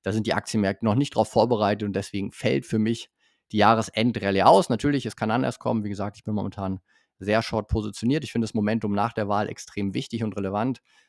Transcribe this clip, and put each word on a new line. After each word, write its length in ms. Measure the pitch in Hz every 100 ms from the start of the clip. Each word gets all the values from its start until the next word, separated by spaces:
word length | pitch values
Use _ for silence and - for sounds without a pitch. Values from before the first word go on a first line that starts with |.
da 80 | 98
sind 160 | 107 104
die 60 |
Aktienmärkte 520 | - - 113 98 98 113
noch 100 | 110
nicht 200 | 143 -
drauf 140 | 107
vorbereitet 580 | - 117 113 104 104 104
und 80 | 98
deswegen 360 | 98 101 95
fällt 340 | - 110 135 -
für 140 | 113
mich 300 | 110 117 - _ _ _ _
die 60 | 107
Jahresendrallye 840 | 101 113 107 - 120 110 98 98
aus. 260 | 101 185 175
Natürlich, 360 | 117 143 143 120
es 100 | -
kann 160 | 107
anders 280 | 117 131 -
kommen. 240 | 123 113
Wie 60 | 104
gesagt, 280 | 98 101 -
ich 60 |
bin 120 | - 107
momentan 440 | 98 98 95 95 - _ _ _
sehr 220 | 95 107
short 260 | - 110 104
positioniert. 560 | 113 104 - 113 151
Ich 80 | 143
finde 140 | 120 110
das 80 |
Momentum 400 | 113 104 113 110
nach 200 | 101 110
der 140 | - 101
Wahl 220 | 101 107
extrem 440 | - - - 101
wichtig 300 | 110 - 113
und 140 | 110 101
relevant. 440 | 95 101 120 123 _ _